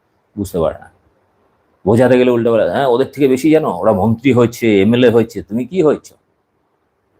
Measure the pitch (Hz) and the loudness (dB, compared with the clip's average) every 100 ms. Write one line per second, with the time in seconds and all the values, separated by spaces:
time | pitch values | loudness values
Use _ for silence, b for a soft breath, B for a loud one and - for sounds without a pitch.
0 | _ _ _ 107 98 87 78 - - _ | _ _ _ -12 -8 -4 -4 -6 -14 _
1 | _ _ _ _ _ _ _ _ 90 117 | _ _ _ _ _ _ _ _ -2 2
2 | 123 127 123 120 117 113 87 107 135 120 | 2 2 2 0 0 0 0 -2 0 0
3 | 131 - 143 131 151 156 135 87 101 101 | -2 -2 -2 0 0 0 0 -2 0 0
4 | 107 113 135 120 120 - 117 101 101 120 | 0 -2 0 2 0 0 0 2 2 2
5 | 123 113 - 98 87 110 127 185 156 113 | 2 2 0 -6 -10 -8 -6 -2 -2 -2
6 | - _ _ _ _ _ _ _ _ _ | -6 _ _ _ _ _ _ _ _ _
7 | _ _ | _ _